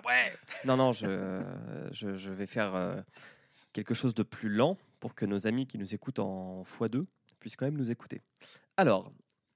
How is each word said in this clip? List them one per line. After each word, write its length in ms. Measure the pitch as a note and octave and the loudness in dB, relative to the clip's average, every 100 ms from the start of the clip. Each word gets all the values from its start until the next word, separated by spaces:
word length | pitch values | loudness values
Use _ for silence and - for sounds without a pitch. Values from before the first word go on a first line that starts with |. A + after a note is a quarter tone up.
| A#3+ | 4
ouais. 260 | B3 A3 F3 - - | 4 2 -2 -14 -4
Non, 140 | C3 C3 | 2 6
non, 160 | C3 | 6
je, 480 | A2+ G#2+ F#2+ F#2+ F#2+ F#2 F#2 - - - | 4 0 -2 -2 -4 -6 -8 -10 -10 -10
je, 240 | - G#2 F#2+ | -8 -6 -6
je 160 | F#2+ | -6
vais 140 | F#2+ G2 | -6 -4
faire, 300 | - G#2 F#2 | 0 0 0
euh, 260 | F2+ F#2+ - - - - _ _ _ | -2 -4 -10 -18 -20 -20 _ _ _
quelque 200 | - G#2+ | -6 -4
chose 200 | A#2 C3 | 0 2
de 100 | A2+ | 2
plus 240 | G#2+ - A2 | -2 -2 0
lent 300 | G#2 C#3+ F#3+ _ _ | 4 4 2 _ _
pour 140 | A2+ - | -10 -4
que 100 | A#2+ | -2
nos 220 | G2+ G#2+ | 0 2
amis 200 | A#2+ B2+ | 0 -2
qui 100 | G#2+ | -6
nous 140 | G2 | -6
écoutent 260 | G#2 - B2+ | -8 -6 -4
en 440 | F#2+ F#2+ F#2 F#2 | -2 -4 -8 -10
fois 240 | F#2 - A#2 | -10 -4 -2
deux 200 | A#2+ F#3 _ _ _ | 0 -4 _ _ _
puissent 160 | A2 - | -12 -4
quand 80 | C3+ | -2
même 100 | D3+ | 0
nous 140 | A#2+ | -2
écouter. 300 | A#2 - - _ _ - - _ - | -4 -8 -14 _ _ -20 -20 _ 4
Alors, 340 | E3+ G2 - - _ _ _ | 6 6 2 -16 _ _ _